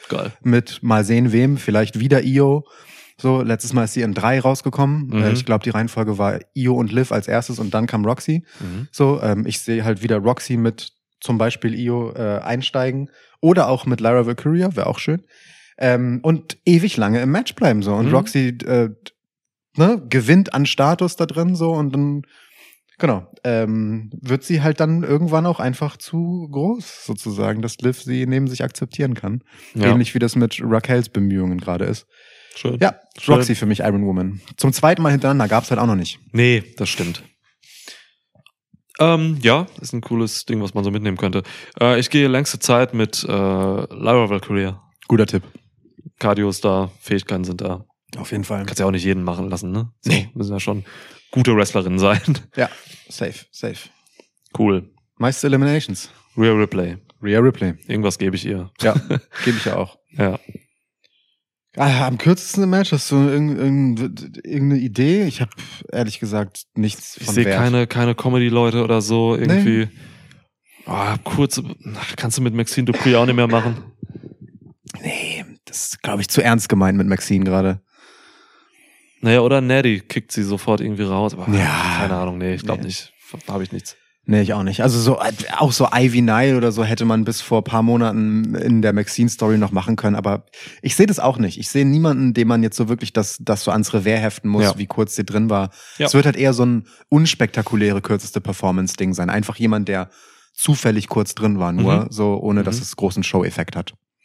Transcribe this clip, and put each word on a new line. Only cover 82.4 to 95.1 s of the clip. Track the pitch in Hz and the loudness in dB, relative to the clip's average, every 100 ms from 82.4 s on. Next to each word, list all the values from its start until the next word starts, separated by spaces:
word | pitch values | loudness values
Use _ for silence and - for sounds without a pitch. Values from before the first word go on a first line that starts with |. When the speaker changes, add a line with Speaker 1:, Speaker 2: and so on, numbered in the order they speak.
| 92 | -4
Speaker 1:
ich | 92 | -4
glaub | 101 95 | -4 -6
Speaker 2:
Nee. | 92 | -6
Speaker 1:
nicht. | 90 - _ - 82 - | -10 -12 _ -20 -20 -10
Hab | 98 | -8
ich | 92 | -6
nichts. | 98 - - _ _ - | -10 -14 -20 _ _ 0
Speaker 2:
Nee, | 107 | 2
ich | 98 | 2
auch | 104 | 0
nicht. | 95 101 | -2 0
Also | 123 117 | 2 2
so, | 113 135 | 2 0
äh, | - - - - | -2 -6 -6 0
auch | 139 | 2
so | 123 131 | 2 2
Ivy | 120 127 120 | 4 4 4
Nile | 120 110 135 131 | 2 4 2 2
oder | 117 | 0
so | 107 | 0
hätte | 107 113 | 0 0
man | 117 110 | 2 2
bis | 110 113 | 0 -4
vor | - 113 | -2 -2
paar | - 113 | 0 0
Monaten | 113 120 113 107 107 110 110 | 2 2 2 0 0 0 -2
in | - 101 117 | -2 2 2
der | 110 | 4
Maxine-Story | 101 101 - 120 - 110 107 | 2 -2 0 0 2 2 2
noch | 98 | 2
machen | 95 90 110 | 0 -2 0
können, | 107 104 | 0 0
aber | 101 98 - - - - | 0 -2 -6 -20 -20 -8
ich | 123 - | -2 4
seh | |
das | 208 180 | 4 4
auch | 131 127 | 0 2
nicht. | 101 - | -2 -4
Ich | 113 | -4
seh | 139 | 2
niemanden, | 139 147 160 135 131 | 4 4 4 2 2
dem | 120 113 | 2 2
man | 117 | 2
jetzt | 113 - | 2 0
so | 113 | -2
wirklich | 117 101 | -2 -2
das, | - 101 - | -2 -2 -4
das | - 104 | -4 -2
so | - | 0
ans | 101 107 | 0 0
Revers | 110 98 113 | 0 0 0
heften | 110 - 107 | 0 -4 -2
muss, | 104 | 2
Speaker 1:
Ja. | 104 95 | 2 0
Speaker 2:
wie | 98 | -4
kurz | - 107 | -4 -4